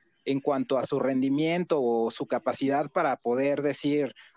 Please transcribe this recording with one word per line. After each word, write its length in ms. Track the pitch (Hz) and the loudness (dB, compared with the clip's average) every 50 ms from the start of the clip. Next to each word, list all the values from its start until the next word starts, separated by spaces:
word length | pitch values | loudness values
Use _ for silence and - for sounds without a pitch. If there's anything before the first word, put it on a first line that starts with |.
| _ _ _ _ - | _ _ _ _ -4
en 160 | - 139 135 | -2 -2 0
cuanto 380 | - 151 139 135 127 - 139 127 | 0 0 0 0 0 0 0 -2
a 80 | 120 | 0
su 120 | - 147 135 | 0 -2 0
rendimiento 840 | 127 127 135 131 131 135 135 147 156 160 170 180 175 170 170 147 | 0 0 0 0 0 2 2 2 2 2 0 0 0 0 0 0
o 280 | 127 120 117 117 113 113 | 2 2 2 2 0 -2
su 160 | - - 143 | -2 -6 -6
capacidad 640 | - 127 120 - - - - 139 135 139 143 151 151 | -4 -4 -2 -2 -2 -2 0 0 2 2 0 -2 -2
para 280 | - 185 165 143 123 - | -2 0 0 0 0 -2
poder 440 | - 117 120 131 139 143 143 139 | -2 -2 0 0 0 0 0 0
decir, 520 | 143 147 139 - - 147 143 147 143 123 - - - - - | 0 0 0 0 0 2 2 0 0 -2 -4 -10 -20 -20 -12